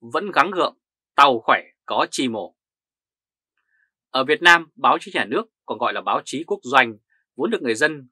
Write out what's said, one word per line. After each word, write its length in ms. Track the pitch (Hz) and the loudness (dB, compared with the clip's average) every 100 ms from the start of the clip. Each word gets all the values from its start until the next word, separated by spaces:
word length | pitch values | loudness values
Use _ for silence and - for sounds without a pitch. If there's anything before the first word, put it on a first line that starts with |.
| 117 | -8
vẫn 180 | 151 202 | -6 -2
gắng 200 | 165 156 | 0 0
gượng, 260 | 185 147 - _ _ _ - | 0 -4 -4 _ _ _ 4
tàu 240 | 143 120 | 4 4
khỏe 220 | - 110 - _ - | 2 0 -2 _ -6
có 220 | 110 160 | -4 -2
chi 160 | - 131 | -2 -4
mồ. 300 | 110 87 _ _ _ _ _ _ _ _ _ _ _ _ _ _ _ _ | -4 -10 _ _ _ _ _ _ _ _ _ _ _ _ _ _ _ _
Ở 140 | 131 | -4
Việt 180 | 131 147 | -2 2
Nam, 260 | 175 170 160 - | 6 4 2 0
báo 220 | 127 156 | 2 2
chí 100 | - | -2
nhà 120 | 143 101 | -6 -2
nước, 200 | 151 233 _ - | -4 -6 _ -12
còn 120 | 107 | -4
gọi 160 | 113 | -4
là 80 | 101 | -4
báo 200 | 95 123 - | -4 -4 -4
chí 180 | 131 170 | -10 -8
quốc 120 | 202 | -8
doanh, 340 | 123 135 120 107 _ _ _ - | 0 2 2 -4 _ _ _ -8
vốn 140 | 175 | -4
được 120 | 226 | -4
người 140 | 131 113 | -4 -2
dân 340 | 151 151 127 | -2 -2 -16